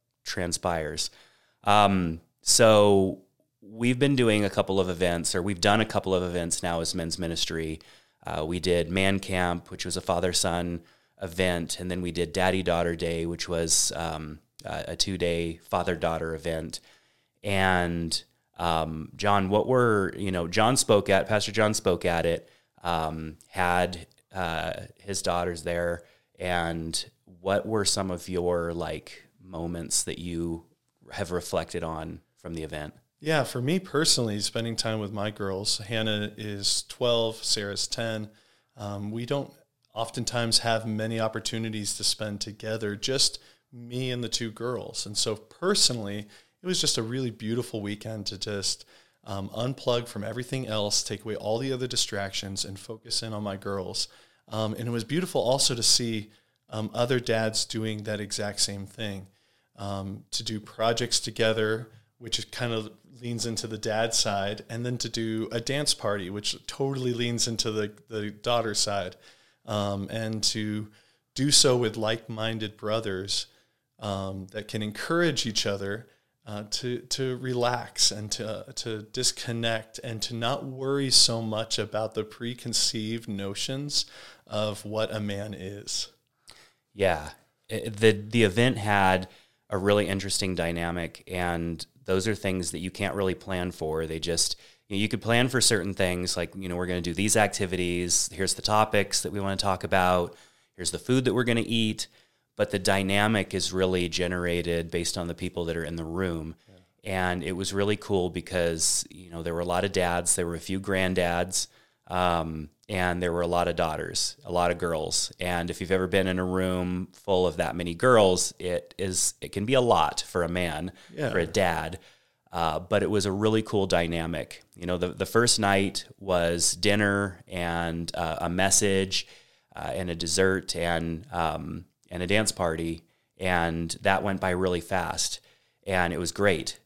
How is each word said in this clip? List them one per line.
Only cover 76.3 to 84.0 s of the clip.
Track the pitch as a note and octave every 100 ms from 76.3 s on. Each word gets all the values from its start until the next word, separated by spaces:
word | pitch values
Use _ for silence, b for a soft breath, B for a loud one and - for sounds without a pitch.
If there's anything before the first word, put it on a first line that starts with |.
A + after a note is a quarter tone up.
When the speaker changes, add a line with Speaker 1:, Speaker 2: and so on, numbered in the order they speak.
| _ A2+
Speaker 2:
uh, | G#2 G#2
to, | - B2 A#2+
to | B2+ - C3 B2
relax | B2+ B2 A#2+ A#2+ - - -
and | G#2 G#2+
to, | - A2 A2 - -
to | A#2 A2 G#2
disconnect | B2+ B2 - - A#2 A2+ A2 - -
and | B2+ A2
to | - A#2
not | A#2 C#3+ C3+
worry | C3 C3+ C#3 C3+
so | - - A2+
much | A2 G#2+ A2 -
about | G#2 G#2+ A2
the | A2
preconceived | G#2+ - A#2 B2 A#2+ A2 - A2+ G#2+ A2+ A2+
notions | G2 G2 G2+ - C3+ D3 -